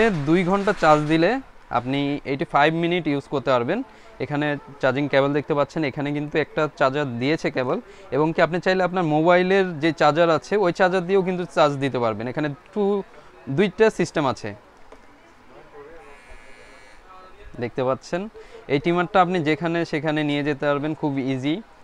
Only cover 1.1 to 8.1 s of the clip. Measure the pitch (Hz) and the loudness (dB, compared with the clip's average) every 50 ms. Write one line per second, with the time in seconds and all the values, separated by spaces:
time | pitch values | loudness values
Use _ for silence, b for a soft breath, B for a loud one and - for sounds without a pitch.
1.1 | 160 160 165 185 240 269 262 - - - - - - 120 117 127 135 139 143 139 | 2 2 2 2 2 0 -4 -8 -16 -20 -12 -6 -4 -4 -2 -2 -2 -2 -2 -2
2.1 | 143 143 - - 139 135 170 - - 143 143 156 160 165 170 170 175 180 156 156 | -4 -4 -4 -6 -4 -4 -4 0 2 4 4 4 4 2 0 0 -2 -2 -2 -2
3.1 | 143 139 135 - - 143 131 147 131 123 117 123 180 233 269 B B B B B | -2 -2 -4 -4 -4 -4 0 2 2 2 2 0 -2 -4 -4 B B B B B
4.1 | B - 131 - 151 143 151 147 147 143 - - 135 - - 135 123 135 147 135 | B -10 -8 -4 -4 -2 -2 -2 -2 -4 -6 -12 -8 -2 0 0 0 0 -2 0
5.1 | - 139 135 139 143 151 135 - 160 143 143 - - 165 160 139 - 151 139 143 | 2 2 2 2 0 -2 -2 0 0 0 0 -2 -2 -4 -4 -4 -4 -4 -6 -4
6.1 | 147 147 147 147 156 160 143 - - - 156 151 - - 147 131 131 147 147 135 | -4 -6 -6 -4 -2 -2 -2 -2 -2 -2 -2 -2 -2 0 0 0 0 -2 -4 -4
7.1 | 117 117 123 139 160 156 - 170 151 147 127 123 156 220 - B B B B B | -4 -4 -2 0 0 0 -2 -4 -4 -2 -2 -2 -4 -4 -6 B B B B B